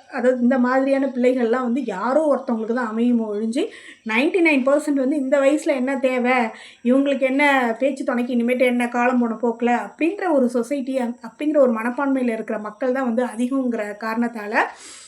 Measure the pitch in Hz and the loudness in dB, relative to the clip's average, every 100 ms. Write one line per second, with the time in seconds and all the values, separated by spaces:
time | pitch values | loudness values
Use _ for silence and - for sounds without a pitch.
0 | - 277 247 254 240 262 247 269 269 269 | -12 -2 2 4 4 4 4 2 2 2
1 | 269 247 247 262 226 247 247 247 226 185 | 0 0 2 2 2 0 0 -2 -4 -4
2 | 226 277 311 254 262 226 220 240 226 220 | 0 2 2 0 0 -4 -2 -4 -4 0
3 | 240 240 220 208 226 247 427 - - - | 2 0 0 -4 -4 -2 -4 -8 -20 -14
4 | 220 220 311 381 330 277 269 285 302 277 | -4 0 2 2 2 2 2 2 2 0
5 | 262 302 262 285 269 302 320 269 254 269 | 0 -2 0 2 4 2 0 0 0 0
6 | 262 254 240 254 226 - - - 233 269 | 0 0 2 2 0 -6 -18 -4 2 4
7 | 277 262 262 269 294 269 240 226 269 285 | 4 2 0 2 4 4 2 0 0 0
8 | 269 240 247 247 233 247 254 240 240 247 | -2 -2 0 0 0 2 2 2 0 0
9 | 247 247 233 220 240 233 240 240 202 - | 2 2 0 0 -2 0 0 0 -2 -4
10 | 320 403 381 285 240 240 233 285 254 262 | -2 -2 0 2 2 0 -2 -4 -4 -4
11 | 233 240 226 - 302 302 254 220 233 247 | -4 -6 -12 -6 0 2 2 0 -4 -4
12 | 277 269 247 220 - 214 208 208 262 254 | -2 -2 -2 -4 -6 -8 -10 -6 -4 -2
13 | 254 226 247 214 247 269 254 226 208 208 | -2 -2 -2 -2 -2 -2 -2 -4 -6 -8
14 | 220 226 233 226 208 254 - - - - | -6 -4 -4 -4 -4 -2 -2 -4 -20 -20